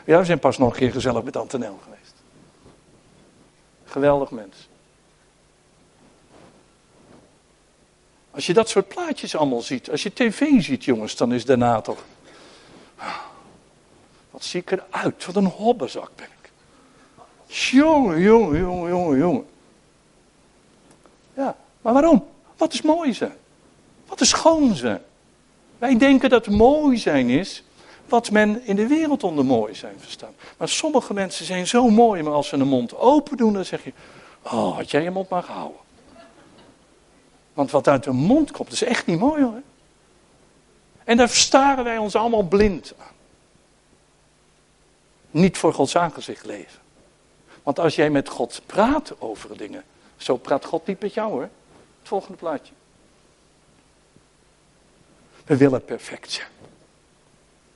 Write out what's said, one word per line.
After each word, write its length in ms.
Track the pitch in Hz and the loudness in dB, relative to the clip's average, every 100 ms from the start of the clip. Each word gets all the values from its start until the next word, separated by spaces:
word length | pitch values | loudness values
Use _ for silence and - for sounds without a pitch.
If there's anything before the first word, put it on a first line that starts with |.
Ja, 140 | - 165 | 2 4
we 60 | |
zijn 140 | 180 165 | 4 2
pas 200 | 139 123 | 2 2
nog 120 | 127 | 0
een 60 | - | 2
keer 140 | 123 | -2
gezellig 300 | 113 127 117 | 0 -2 -4
met 100 | 127 | -4
Tante 260 | 131 117 127 | -8 -8 -8
Nel 200 | 110 95 | -10 -14
geweest. 300 | - 107 _ _ _ _ _ _ - _ _ _ _ _ _ _ _ _ _ _ | -20 -20 _ _ _ _ _ _ -20 _ _ _ _ _ _ _ _ _ _ _
Geweldig 460 | _ - 143 143 135 | _ -2 0 0 -2
mens. 380 | 123 98 - - _ _ _ _ _ _ _ _ _ _ _ _ _ _ _ _ - - _ _ _ _ _ _ - _ _ _ _ _ _ _ _ _ _ _ | -10 -18 -20 -20 _ _ _ _ _ _ _ _ _ _ _ _ _ _ _ _ -20 -20 _ _ _ _ _ _ -20 _ _ _ _ _ _ _ _ _ _ _
Als 160 | - - | -10 0
je 60 | |
dat 160 | 185 220 | 0 2
soort 200 | - 190 | 0 -2
plaatjes 480 | - 339 - 208 160 | -6 -8 -8 -8 -2
allemaal 240 | 147 120 | -2 -2
ziet, 300 | - 127 - | -6 -10 -6
als 120 | 147 | -6
je 100 | - | -6
tv 500 | - 233 - 302 269 | -2 -2 0 2 2
ziet, 220 | 151 131 | 2 -4
jongens, 320 | - 117 107 - | -2 -2 -2 -4
dan 160 | 123 | -2
is 120 | 123 | -2
daarna 360 | 117 127 120 113 | 0 2 2 0
toch, 240 | 107 113 - _ _ - - - - - - _ 90 - - - - - _ _ _ _ _ _ _ | -4 -12 -14 _ _ -20 -20 -20 -20 -20 -20 _ -14 -14 -16 -20 -20 -20 _ _ _ _ _ _ _
"Wat 140 | - | -16
zie 160 | - - | -10 -10
ik 100 | - | -6
eruit? 560 | 190 - - 190 - - | -6 -6 -6 -6 -6 -6
Wat 100 | 185 | 0
een 100 | 190 | 0
hobbezak 640 | - 220 247 127 120 - | 0 -2 0 -2 -10 -14
ben 120 | - - | -18 -20
ik." 240 | _ _ _ _ _ _ _ _ _ - _ _ | _ _ _ _ _ _ _ _ _ -20 _ _
Jongen, 640 | - - 254 311 311 254 160 | -8 2 4 4 4 2 2
jongen, 380 | 190 226 202 147 | 6 6 6 0
jongen, 320 | 180 180 170 | -2 -4 -2
jongen, 280 | 180 180 135 | -2 0 2
jongen. 280 | 135 135 - _ _ _ _ _ _ _ _ _ _ _ _ _ _ _ _ _ _ | 2 0 -6 _ _ _ _ _ _ _ _ _ _ _ _ _ _ _ _ _ _
Ja, 220 | - 269 - _ _ | -8 -6 -8 _ _
maar 120 | - | 2
waarom? 340 | 254 320 269 - - _ _ | 4 6 4 2 -14 _ _
Wat 160 | 320 | -4
is 100 | - | -2
mooi 320 | 311 330 311 | 0 0 0
zijn? 220 | 202 104 - _ _ _ _ _ _ _ | -4 -6 -8 _ _ _ _ _ _ _
Wat 140 | - | -2
is 80 | - | 0
schoon 460 | - 311 320 277 | 4 4 4 2
zijn? 280 | 170 117 98 - _ _ _ _ _ _ _ | 0 -2 -4 -8 _ _ _ _ _ _ _
Wij 200 | 240 240 | 0 4
denken 320 | 269 269 269 | 6 4 4
dat 160 | 247 220 | 2 2
mooi 500 | 208 233 302 302 240 | 4 4 6 2 2
zijn 320 | - 147 123 | 2 0 2
is 340 | 135 185 - - _ - - - | 0 -2 -10 -20 _ -20 -20 -2
wat 220 | 233 233 | 0 2
men 360 | 208 214 214 247 | 2 2 0 -4
in 100 | 196 | -2
de 100 | 220 | 2
wereld 360 | 302 320 285 | 0 0 -2
onder 220 | 190 151 | -2 0
mooi 300 | 131 120 107 | 2 2 0
zijn 260 | 98 113 101 | -8 -16 -18
verstaat. 320 | - - 113 - - - | -20 -18 -20 -20 -20 -10
Maar 120 | 160 | -6
sommige 460 | - 320 294 - | -4 0 0 -2
mensen 300 | 202 190 - | -6 -6 -8
zijn 220 | 160 185 180 | -8 -6 0
zo 220 | 240 254 | 4 6
mooi, 340 | 214 233 190 | 6 6 2
maar 100 | 151 | -2
als 160 | 147 139 | -2 -2
ze 80 | 147 | 0
hun 120 | 135 | 2
mond 280 | 131 117 - | 0 -2 2
open 400 | 226 302 285 247 | 4 4 2 0
doen, 160 | 226 | 0
dan 120 | 196 | 0
zeg 200 | 175 160 | -6 -10
je, 80 | - - - - - - | -12 -18 -20 -20 -20 -20
"Oh, 340 | - 117 107 - | -8 -4 -2 -4
had 140 | 131 | -2
jij 120 | 147 | -2
je 80 | 170 | -2
mond 180 | 185 185 | -6 -6
maar 140 | 180 | -6
gehouden." 380 | - 190 175 - _ _ _ - 339 _ - - - _ _ _ _ _ _ _ _ | -6 -12 -14 -16 _ _ _ -20 -20 _ -20 -20 -20 _ _ _ _ _ _ _ _
Want 180 | - 135 | -4 0
wat 180 | 143 127 | 2 2
uit 160 | 139 | 2
hun 120 | 139 127 | 0 0
mond 340 | 156 277 294 | 2 2 0
komt, 220 | - - | -4 -10
is 100 | - | -6
echt 240 | - 240 - | -2 -2 -2
niet 120 | 165 | 0
mooi, 240 | 247 311 | 0 2
hoor. 200 | 262 220 285 _ _ _ _ _ _ _ _ _ _ _ _ _ | -2 -2 -16 _ _ _ _ _ _ _ _ _ _ _ _ _
En 120 | - 233 | 0 4
daar 120 | 240 | 4
staren 560 | - - 285 277 269 | 2 2 4 4 0
wij 140 | 240 226 | -4 -4
ons 180 | 214 208 | -2 -2
allemaal 260 | 233 226 | 0 0
blind 500 | 185 202 208 165 - - | 2 2 2 0 -10 -20
aan. 160 | - _ _ _ _ _ _ _ _ _ _ _ _ _ _ _ _ _ _ _ _ _ _ | -20 _ _ _ _ _ _ _ _ _ _ _ _ _ _ _ _ _ _ _ _ _ _
Niet 260 | 151 185 - | 2 2 2
voor 180 | 170 | -2
Gods 220 | - 131 175 | 0 0 0
aangezicht 480 | 170 - 123 110 | -2 -4 -14 -14
leven. 360 | 107 104 - - _ _ _ _ _ _ _ - - | -14 -16 -16 -20 _ _ _ _ _ _ _ -10 -6
Want 120 | 139 | -2
als 140 | 165 | -2
jij 160 | - 156 | 0 0
met 180 | 143 139 | 0 -4
God 320 | - 123 - - | -8 -8 -10 -8
praat 460 | 165 226 302 - - | 0 0 0 -4 -14
over 380 | 110 101 107 104 | -12 -12 -14 -16
dingen, 280 | 104 95 - _ _ _ | -14 -16 -20 _ _ _
zo 200 | - 127 | -6 -4
praat 280 | - 139 | -2 -4
God 220 | - 160 - | -2 -8 -6
niet 140 | 190 | -8
met 140 | 208 | -6
jou, 160 | - 214 | -6 -6
hoor. 100 | 147 | -6
Het 640 | 170 - _ - _ _ - | -8 -14 _ -20 _ _ -8
volgende 280 | 202 - 185 | -8 -8 -10
plaatje. 360 | 170 143 - _ _ _ _ _ _ _ _ _ _ _ _ _ _ _ _ _ _ _ _ _ _ _ _ _ _ _ - | -8 -8 -10 _ _ _ _ _ _ _ _ _ _ _ _ _ _ _ _ _ _ _ _ _ _ _ _ _ _ _ -2
We 100 | 139 | 4
willen 280 | 139 127 | 4 4
perfect 480 | - 117 - - - | -6 -12 -12 -18 -12
zijn. 160 | - - _ - _ _ _ _ _ _ _ _ _ _ | -14 -14 _ -20 _ _ _ _ _ _ _ _ _ _